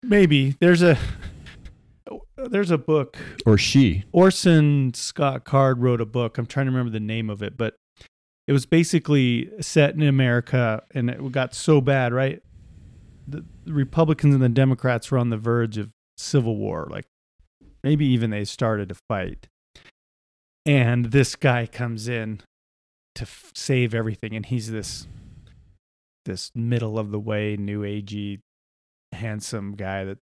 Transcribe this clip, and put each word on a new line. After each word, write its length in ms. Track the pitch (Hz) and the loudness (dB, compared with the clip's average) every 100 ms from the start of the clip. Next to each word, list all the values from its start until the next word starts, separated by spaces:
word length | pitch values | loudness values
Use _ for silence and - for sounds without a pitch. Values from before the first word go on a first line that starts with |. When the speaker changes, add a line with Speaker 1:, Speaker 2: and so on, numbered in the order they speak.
Speaker 1:
Maybe. 540 | 254 208 180 147 135 139 | 4 4 6 6 2 4
There's 220 | 175 170 | 4 6
a, 160 | 175 147 - - - - - - - - _ _ - - - - | 6 4 0 -8 -14 -16 -20 -20 -20 -20 _ _ -18 -16 -18 -14
there's 340 | 262 202 196 | -4 -2 2
a 60 | 160 | 0
book. 380 | 127 156 135 - - - - | 2 0 0 -8 -16 -2 4
Speaker 2:
Or 120 | 104 | 4
she. 460 | - 135 127 85 - | 6 6 6 4 0
Speaker 1:
Orson 840 | - 185 - 185 165 147 143 131 - | 4 4 6 4 6 6 2 0 -4
Scott 480 | - - 143 131 | -10 -2 -2 -2
Card 360 | - 139 135 123 | 0 2 4 2
wrote 220 | 123 120 | 2 0
a 40 | 110 | -2
book. 320 | 123 117 - | -2 -4 -4
I'm 80 | 117 | -6
trying 180 | - 135 | -4 -2
to 60 | |
remember 200 | 127 120 | -2 -2
the 80 | 110 | -4
name 300 | 107 110 110 | -6 -4 -6
of 140 | 101 | -6
it, 120 | 104 - | -10 -6
but 180 | 110 - _ _ - _ _ _ - | -6 -6 _ _ -20 _ _ _ 0
it 60 | |
was 120 | 139 127 | 0 2
basically 840 | 165 170 165 - 147 127 120 123 214 | 2 2 0 2 2 2 0 -4 -10
set 320 | - 165 143 | -2 2 2
in 80 | 156 | 2
America, 800 | 151 135 127 120 120 131 117 110 _ 139 | 2 2 2 0 0 0 0 -2 _ -6
and 160 | 120 | -4
it 200 | 123 135 | -6 -6
got 220 | 131 127 | -6 -6
so 260 | - - 151 | -6 2 4
bad, 320 | 135 135 123 | 4 0 0
right? 300 | 123 135 - _ - - - - - - - - | -2 -2 -4 _ -20 -20 -20 -20 -20 -20 -20 -14
The, 180 | 147 165 - - | -14 -16 -20 -6
the 80 | |
Republicans 600 | 151 135 160 160 156 147 | -2 0 2 2 4 4
and 100 | 139 | 4
the 60 | 127 | 4
Democrats 600 | 117 135 127 131 120 - | 4 2 2 0 -2 -2
were 80 | 135 | -2
on 100 | 120 | 0
the 80 | 113 | -2
verge 400 | 113 117 113 107 | 0 0 0 -4
of 140 | 107 _ _ - | -8 _ _ -16
civil 400 | - 143 117 107 | -2 0 0 -2
war. 300 | 104 85 76 | -4 -6 -8
Like, 160 | 95 - _ _ _ _ _ - _ | -12 -14 _ _ _ _ _ -20 _
maybe 240 | 139 147 147 | 0 2 2
even 240 | 123 113 | 2 0
they 120 | 104 | -4
started 460 | 101 - 117 107 95 | -8 -4 -2 -2 -6
to 60 | 95 _ | -12 _
fight. 400 | 104 92 92 - _ _ _ - _ _ _ _ _ _ _ - | -6 -6 -10 -20 _ _ _ -20 _ _ _ _ _ _ _ 0
And 400 | 143 117 120 120 | 2 4 0 2
this 300 | 135 127 - | 2 2 0
guy 320 | 143 123 117 | 0 0 -4
comes 400 | - 123 113 113 | -8 -8 -8 -6
in 340 | 120 110 104 _ _ _ _ _ _ _ - | -6 -6 -10 _ _ _ _ _ _ _ -16
to 60 | |
f-, 280 | 117 - - | -14 -16 -20
save 400 | - - 131 120 | -14 -2 0 0
everything, 420 | 113 110 104 110 110 | -2 -4 -6 -10 -10
and 100 | 104 | -6
he's 240 | 127 110 | -8 -6
this, 360 | 110 98 - - - - - - - _ _ _ _ _ _ - | -10 -10 -14 -16 -20 -20 -20 -20 -20 _ _ _ _ _ _ -12
this 260 | 92 - 120 | -10 -10 -8
middle 420 | 117 120 113 107 | -4 -2 -4 -6
of 140 | 104 | -6
the 80 | 104 | -8
way, 360 | 110 107 107 104 | -6 -4 -4 -4
new 240 | 101 104 | -6 -6
agey, 580 | 101 104 101 104 101 101 _ _ _ _ _ _ _ | -6 -8 -10 -10 -10 -12 _ _ _ _ _ _ _
handsome 640 | - 113 107 - 110 98 101 | -12 -10 -8 -10 -10 -10 -10
guy 280 | 95 98 | -8 -6
that 140 | 95 101 | -8 -12